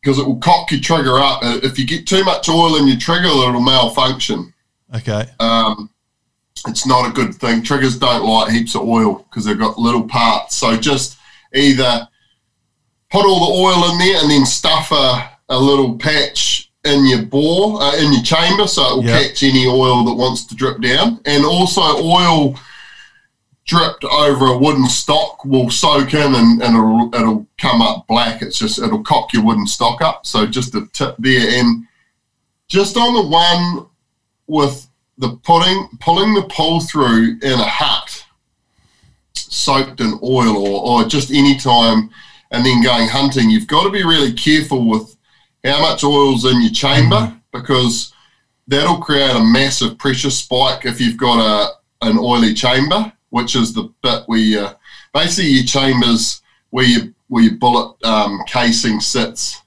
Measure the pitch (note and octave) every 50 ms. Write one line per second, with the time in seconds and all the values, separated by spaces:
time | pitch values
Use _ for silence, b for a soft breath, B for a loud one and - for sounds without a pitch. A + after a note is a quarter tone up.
0 | - C#3 C3+ C3+ C#3 C3+ C3 A#2 - E3 F3 - - - D3+ C3+ B2+ - E3 D#3
1 | C#3 C3 C3 C3 C#3 C#3 C3+ - A#2 A#2+ A#2 - - C3+ C3 - C3 A#2 D#3+ D#3+
2 | - - F#3+ F#3+ F#3+ F#3 F3 - - - D#3+ E3 D#3+ E3 D#3 D3+ C#3+ C3+ B2+ A#2+
3 | - - E3+ E3+ F3+ F3 D3+ C3+ B2+ B2+ B2 A#2+ A#2+ C3+ C3 C3 A#2 - - -
4 | C3 C3 C3+ - - - A2 F2+ F2 - _ _ _ _ _ _ _ _ - A2+
5 | - - G#2+ G#2 G#2+ B2 _ _ A2+ A2+ A#2 A2+ A2+ - G#2+ - G#2 G#2+ _ _
6 | _ _ _ _ _ _ _ _ _ _ _ - - - A2+ - - C3 C3 B2+
7 | B2 A2+ A2+ C3+ A#2+ A2 - - - A#2+ A#2 A2+ A#2 - C#3+ C3+ C3 C3 B2 -
8 | C#3+ B2+ B2 A#2 G#2 A2 A2 A2 A2 G#2+ A2+ A#2 A2+ - - G#2+ G2+ A2+ A2+ A2+
9 | A2 G#2 G2 - - _ - A2+ G#2 G#2+ G#2 G#2 A2 G#2+ - - A#2 A#2 A#2+ A#2+
10 | A2 - - A#2+ A#2 A2+ G#2+ - - - - - - A#2 A2+ A2+ A2+ D3+ C#3+ C3
11 | - - - b b b b b b b - C3+ C#3+ C#3 C3+ C3 C3 B2 A#2+ A#2
12 | A#2 - _ _ _ _ _ _ _ _ _ _ _ _ _ _ _ _ _ _
13 | _ _ - G3 G3 G3 F#3+ F3 E3+ D3 - F3+ F#3 F#3 F#3 F3 F3 F3 F3 F3
14 | F3 F#3 G3 - D3+ D3 D3 C#3+ C3+ - - - - - - - - - D#3+ D3
15 | C#3 C3 B2 B2+ B2+ - - _ _ _ C3 B2+ C3+ C#3 C#3 C#3 C3+ B2 A2+ -
16 | - D#3 D3+ D3 C#3 - - - - - - - - _ _ _ _ D3+ C#3+ C#3+
17 | C3+ C3+ B2+ A2+ G#2+ G#2 - C#3 D3 D#3 E3 F#3 G3+ G#3+ G#3+ G#3+ - - - D3
18 | D#3 D3+ C#3 - B2+ - E3 D#3+ E3+ - - - - - - - C#3 B2+ B2+ C3
19 | A#2 A#2 A2+ A#2+ C#3 C3 - - C#3+ C#3 C3 C3 B2+ B2+ B2+ C3 C3 C3 B2+ B2
20 | A#2 A#2 A#2 A2+ B2 E3+ - - - _ - G#2+ C3 C3 - - A2+ A#2+ B2+ D3
21 | F#3 A#3 A#3 - _ D3 D3 C#3+ C#3+ D3+ F3 F3+ F#3+ F3+ - G3 F3 D3+ D3+ -
22 | D3+ E3 F3 F3+ F3+ E3+ E3+ D#3+ D3 C3+ C3 B B B B B B B B B
23 | B B B B B B B _ _ _ _ _ _ - E3+ E3+ E3 - - -
24 | - - - D3+ D3 D3 C#3+ C3 C3+ C3 B2 B2 C3+ D3+ C#3+ C3+ C3 B2 - -
25 | - - G3 G3+ - - - - - C#3 C3 C3 B2 A2+ - - - D#3 D3 C#3+
26 | C3+ C3 - D3+ D3 C#3+ C3 A#2+ A2+ A#2 A#2 A2+ A#2+ A#2+ A#2 A2+ A2 A2 A2 A2+
27 | A#2 A#2 - A#2+ A2+ A2+ G#2+ G#2+ G#2+ _ _ - - C3+ A#2+ A#2 A#2 A#2 A2+ G2
28 | - _ - D3+ D3+ A2+ A2+ - - - - - A2+ G#2+ - - A#2 A2 G#2+ G#2+
29 | - - D3+ A#2+ - - - A2+ G#2+ A2 A2+ G#2+ G2+ G2+ - - A#2+ A#2 A#2+ -
30 | E3 D#3+ - - _ - - A2+ G#2 G#2+ A2 B2+ B2+ B2+ - G#2 - - _ -
31 | C#3+ B2+ - - A3+ - C3 A#2+ A#2 G#3+ B2 B3 B3 A#3 A#3 A#3 A#3 B B B
32 | B B B B _ _ _ _ _ _ _ _ _ _ - F#3+ G3+ F#3+ - A#3
33 | A#3 B3 A#3+ A#3 G3 D3 D#3+ E3 E3+ F3 F3 F3 F3 F3 F3 - - _ _ _
34 | _ _ _ _ _ _ _ _ _ - D#3 D3+ C#3+ C#3 C3 - - _ _ _
35 | _ _ _ _ C3 A#2 A#2 - _ - E3+ E3 E3+ F3+ F#3 G3 F#3+ - - -
36 | - - - F#3+ G3 A3 A3 G3+ F#3 - - - D#3 D#3+ E3 E3+ - - - D3+
37 | C#3 A#2+ A#2 A2+ A2+ A2+ A#2 - - C#3 C3 B2 G#2+ G#2 - - D3+ C#3 G#2 -
38 | - - - - - _ _ _ _ _ _ _ _ _ _ _ _ _ _ _
39 | _ _ _ _ _ _ _ - - - - - - - C3+ C3+ C3+ C3+ - -
40 | B2 A2 G#2+ - - B2 C3 B2+ A#2+ A2+ G#2+ G#2 G2 G2+ G2+ G2 - A#3+ A#2+ A#2+
41 | A2+ A2+ C3 C#3+ C3 B2+ C3+ D3 C#3 C#3 C#3 C3 - C3 A#2+ A#2+ A#2 A#2 A2 A2
42 | G#2+ A2 B B B B B B B B - A#2+ B2 C3 B2+ A#2+ A#2 C3 B2 A#2
43 | A#2 A2+ - C3+ C#3 C#3 C3+ C3+ A#2 A2 A2 A2 A2 - D3 D#3+ F3 G3 F#3+ G3+
44 | F#3 E3 D#3+ D#3 C#3+ B2+ A#2 - - D3+ D3+ D3+ D3 C3+ C#3 B2+ A#2+ A2+ A2 A2
45 | A2 - - _ _ _ _ _ _ _ _ _ _ B2+ C#3+ D3 D3+ - - -
46 | - C#3+ D3 C#3+ C#3 C3+ C3+ A#2 A2+ B2+ B2 A#2+ A#2+ A2 A2 - - C3+ C#3+ C3
47 | B2 A#2+ G3 G#3+ A3+ A#3 - - _ _ - A#2+ - - C#3 B2+ B2+ A#2+ A2 -
48 | - - b b b b b b b b _ _ _ - C3+ C#3 D3 - - -
49 | - - D3 C#3 C#3 C3+ B2+ A#2 A2 A2 A#2 C3 C#3 C#3 C3+ - B2 A2+ - -
50 | - C#3 B2+ C3 - C#3 C3 - - - B2+ B2+ C3 C3 B2+ - - B2+ A#2 A#2
51 | B2+ A#2 A2+ A2+ C3 B2 A#2+ A#2 A2+ G#2+ G#2+ G#2 G#2 F#2+ - _ _ _ _ _
52 | - A2+ G#2+ A2+ A#2 A#2+ - A#2+ A#2 A2 A2 - - B2 B2+ C3 C#3 D3+ F3 G#3
53 | A3 A3 - _ _ _ - A#2+ A#2 A2+ - B2+ A2+ A2 - A2 G2 - _ _
54 | - B2+ A#2 - - - A2+ A2+ A2 G#2+ G#2+ G#2 G2+ G2 - B B B B B
55 | B B B D3 D#3+ E3+ - - F#3 D#3 C#3 C3 B2 - - C#3 C3+ C3+ C3 A#2+
56 | A#2+ A#2 A#2 A2 - - - - _ _ _ _ _ _ - B2+ B2+ A#3+ A#3+ A#3
57 | - - - _ _ _ B2+ A#2 A2+ A2 - - B2 B2 A#2 A2+ A2 - - _
58 | - A2+ A2 G#2+ G#2 G#2 G2+ F#2+ - - - B2+ - A#2 - - - A#2+ G#2+ G#2+
59 | - - - B2+ A2 - - - - - - - _